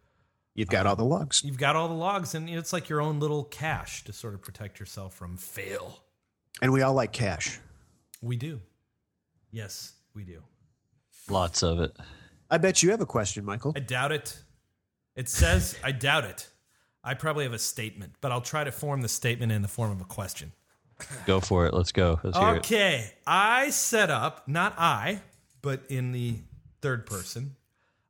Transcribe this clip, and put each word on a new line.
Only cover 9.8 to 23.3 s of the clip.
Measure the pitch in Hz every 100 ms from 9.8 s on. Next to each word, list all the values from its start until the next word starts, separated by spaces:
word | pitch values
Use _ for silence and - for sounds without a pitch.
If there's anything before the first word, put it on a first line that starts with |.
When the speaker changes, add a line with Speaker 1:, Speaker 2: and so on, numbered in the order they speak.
| - _ _
Speaker 2:
we | 107 92
do. | 82 - _ _ _ _ _ _ - -
Speaker 3:
Lots | 98 87 -
of | 85 85
it. | 82 - - - - _ _
Speaker 1:
I | 165
bet | 190 -
you | 170
have | 220
a | 175
question, | 117 104 - 101
Michael. | 107 139 151
Speaker 2:
I |
doubt | 120 123 139
it. | 151 - - - _ _ _ _ _ _ -
It | 123
says, | - 165 185 180 -
I | 131
doubt | 131 139 156 107
it. | - - _ _ _ _ _
I | 120
probably | 135 156 151 135
have |
a | 113
statement, | - - 110 101 90 -
but | 135
I'll | 123
try | 123 156 139
to |
form | - 147 139
the | 117
statement | - 120 123 117
in | 107
the | 101
form | - 113
of | 98
a | 92
question. | - 92 - 76 - _ _ _ _ - 139 -
Speaker 3:
Go | 95
for | 92 92 85
it. |
Let's | - 87
go. | - 90 82
Let's | 95 127
hear | 208 220
it. |
Speaker 2:
Okay. | - 220 196 135 107 -
I | -